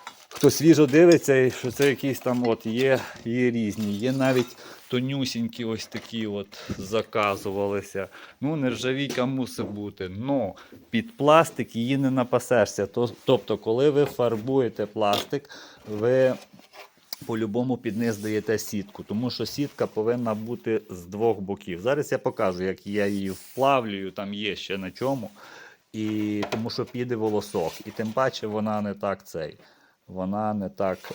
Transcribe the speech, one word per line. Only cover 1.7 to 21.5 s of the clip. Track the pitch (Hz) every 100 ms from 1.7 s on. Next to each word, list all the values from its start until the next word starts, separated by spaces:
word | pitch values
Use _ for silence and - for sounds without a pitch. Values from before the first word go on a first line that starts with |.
це | 110 143
якісь | 123 139 123
там | 127 123 120
от | 113 113
є, | 117 135 131 - - 117
є | 123 123
різні. | 117 107 107 104
Є | 101 123
навіть... | 135 131 127 123 - - - -
Тонюсінькі | 127 131 139 127 117 113 - 113
ось | 110 -
такі | 107 - 113 107
от | 101 98 - - -
заказувалися. | 95 110 - 113 104 98 101 98 101 101 95 98 95 - - -
Ну, | 135 160
нержавійка | 131 110 127 135 139 - 123
мусить | 131 117 - 101
бути, | 104 104 - 92
но | 95 131 139 98 - - - -
під | 117 113 -
пластик | 143 160 160 - 117 113
її | 120 139
не | 135
напасешся. | 131 123 123 - 120 101 - 98
То-, | 120 120 - -
тобто, | 120 - 104
коли | 110 120 147
ви | 143 143
фарбуєте | - 120 113 120 135 117 - 104
пластик, | 110 104 101 - 143 - - - - 107
ви | 107 117 131 131 117 - - _ - - _ _ - -
по-любому | 113 110 117 127 120
під | 117 104
низ | 117 101
даєте | 107 107 - 107
сітку, | - 104 - -
тому | - 104 123
що | - 110
сітка | - 143 - 107
повинна | 110 110 123 117
бути | 107 110 120 117 110 -
з | 90 87
двох | 101 113 101
боків. | 95